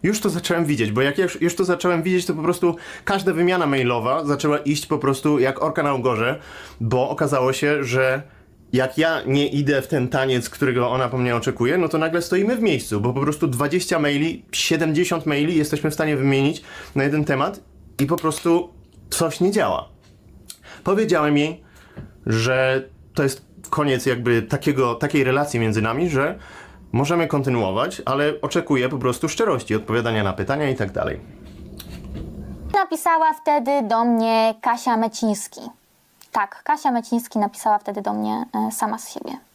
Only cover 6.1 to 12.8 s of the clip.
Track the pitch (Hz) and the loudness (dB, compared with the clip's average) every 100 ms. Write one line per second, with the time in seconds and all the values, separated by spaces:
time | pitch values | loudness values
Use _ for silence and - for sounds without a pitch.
6.1 | 110 117 147 - - - - 113 127 131 | 2 0 -2 -8 -18 -20 -6 0 2 2
7.1 | - 143 135 127 131 147 147 127 127 131 | 0 0 2 2 2 0 0 0 2 2
8.1 | 135 147 - - _ - 127 131 - 160 | 0 -4 -20 -20 _ -2 0 0 2 2
9.1 | 156 - 139 143 143 143 143 131 151 123 | 2 0 2 2 0 2 0 0 -2 0
10.1 | 135 135 123 120 - 135 123 123 127 123 | 0 2 0 -2 -2 0 2 0 0 0
11.1 | 127 123 120 110 - 120 175 165 160 160 | 0 0 0 -2 0 0 2 0 0 0
12.1 | 170 170 185 208 247 220 139 | 0 0 0 2 2 0 0